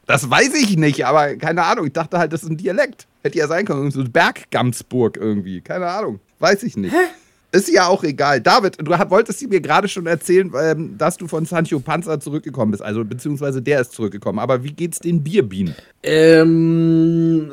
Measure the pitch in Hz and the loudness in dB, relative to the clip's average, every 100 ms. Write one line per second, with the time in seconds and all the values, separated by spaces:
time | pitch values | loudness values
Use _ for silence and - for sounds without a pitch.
0 | - 135 131 147 262 311 214 165 151 143 | -2 -2 2 0 2 0 0 2 2 0
1 | 127 151 143 - 156 170 170 247 151 165 | 0 2 2 -2 -4 -2 0 0 -2 -6
2 | 160 175 160 160 165 160 185 208 294 - | -4 -2 -2 -2 -6 -6 -4 -2 -2 -4
3 | - _ 143 160 151 170 208 143 143 131 | -20 _ -6 -2 -2 -2 -2 -2 -2 -4
4 | 127 165 196 - - 117 123 - - 127 | 0 2 2 0 -6 -2 0 -2 -6 0
5 | 110 - 110 104 92 90 - 175 175 196 | 0 0 -4 -4 -6 -10 -8 -6 -6 -6
6 | 180 98 _ - 165 202 240 - 92 330 | -6 -8 _ 0 2 2 -2 -6 -2 0
7 | 349 - _ _ - 185 269 233 180 185 | 0 -4 _ _ 0 0 4 2 4 2
8 | 165 135 143 135 139 233 190 - 156 175 | 0 0 0 2 4 4 2 -4 -2 0
9 | 175 190 233 - 277 190 143 165 196 190 | 2 2 0 -6 -2 -2 2 0 0 -6
10 | 165 170 - 180 185 131 160 156 160 104 | -4 -4 2 2 2 -2 -2 -2 -4 -2
11 | 156 - 175 160 165 170 165 151 160 160 | -4 -4 -8 -6 -4 -2 -2 -4 -2 -6
12 | 165 156 151 147 151 131 107 98 104 107 | -4 -6 -6 -8 -8 -4 -2 -2 -6 -6
13 | 110 123 151 139 143 131 120 143 - - | -6 -8 -8 -6 -4 -4 0 0 0 -4
14 | 107 101 107 101 123 127 135 147 170 - | -6 -6 -6 -4 -2 -2 -2 -8 -8 -6
15 | 170 170 143 196 - 190 180 139 - _ | -2 -2 0 0 0 -2 -4 -6 -18 _
16 | - 156 160 160 165 165 165 165 165 165 | 0 4 8 8 6 4 4 4 4 4
17 | 165 165 165 160 151 | 4 2 2 2 -2